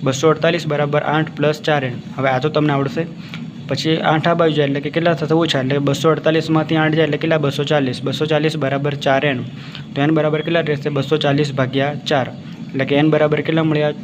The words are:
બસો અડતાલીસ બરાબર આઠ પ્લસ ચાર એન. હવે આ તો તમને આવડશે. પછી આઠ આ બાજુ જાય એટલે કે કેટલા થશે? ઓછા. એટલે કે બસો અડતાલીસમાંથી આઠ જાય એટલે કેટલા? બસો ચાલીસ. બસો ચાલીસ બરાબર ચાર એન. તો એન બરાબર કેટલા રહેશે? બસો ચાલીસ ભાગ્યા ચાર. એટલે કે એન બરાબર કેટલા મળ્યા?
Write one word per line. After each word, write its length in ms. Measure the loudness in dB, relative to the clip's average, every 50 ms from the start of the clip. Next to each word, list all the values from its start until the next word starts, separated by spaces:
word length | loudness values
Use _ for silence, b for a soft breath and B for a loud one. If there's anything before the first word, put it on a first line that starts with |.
| 0
બસો 260 | -2 -2 2 4 2
અડતાલીસ 380 | 2 4 2 0 0 0 -2 -2
બરાબર 340 | -2 0 0 0 0 0
આઠ 300 | 0 2 0 0 0 -2 -2
પ્લસ 260 | -2 0 0 0 0
ચાર 220 | 0 0 0 0 0
એન. 100 | -2 -6 -8 -12 -12 -8
હવે 140 | -2 0 0
આ 100 | 0 2
તો 100 | 0 0
તમને 240 | 0 2 0 2 2
આવડશે. 320 | 0 0 -2 -2 -4 -6 -6 -6 B B B B B B B -14 -14 -8 -6
પછી 300 | -6 -4 0 0 0 0
આઠ 300 | 2 2 2 2 2 2
આ 60 | 2
બાજુ 200 | 4 2 2 2
જાય 120 | 2 0
એટલે 140 | 0 0 -2
કે 100 | -4 -2
કેટલા 240 | -2 0 2 2 0
થશે? 200 | 0 0 0 2
ઓછા. 260 | 2 2 2 0 0
એટલે 140 | 0 0 0
કે 60 | 0
બસો 300 | 0 0 0 2 4 2
અડતાલીસમાંથી 680 | 2 4 2 2 2 2 2 2 2 2 2 2 0
આઠ 160 | 2 2 2
જાય 140 | 4 2 2
એટલે 120 | 2 2 -2
કેટલા? 200 | 0 0 0 2
બસો 260 | 2 0 0 0 -2
ચાલીસ. 400 | 0 2 2 2 0 -2 -4 -4
બસો 220 | -4 -2 -2 -2
ચાલીસ 320 | 0 2 2 2 2 0 0
બરાબર 380 | -2 -2 -2 0 -2 -2 -4
ચાર 300 | -2 0 2 2 4 2
એન. 180 | 2 0 0 -4 -8 B B B B B B B B -2
તો 60 | 0
એન 100 | 2 2
બરાબર 300 | 2 2 2 2 0 -2
કેટલા 180 | -2 0 0 0
રહેશે? 300 | 0 0 -2 -2 -2 -4
બસો 280 | -2 -2 -2 0 0 0
ચાલીસ 360 | 2 2 2 2 0 -2 0
ભાગ્યા 400 | -2 -2 0 0 0 -2 0 -2
ચાર. 380 | -6 -4 0 0 0 0 -2 -6 -14 B B B B B B
એટલે 160 | -4 -4 -2
કે 100 | 2 2
એન 140 | 4 4 4
બરાબર 320 | 4 4 4 2 2 0
કેટલા 220 | 0 0 0 0 2
મળ્યા? 280 | 2 2 2 0 0 -2 -4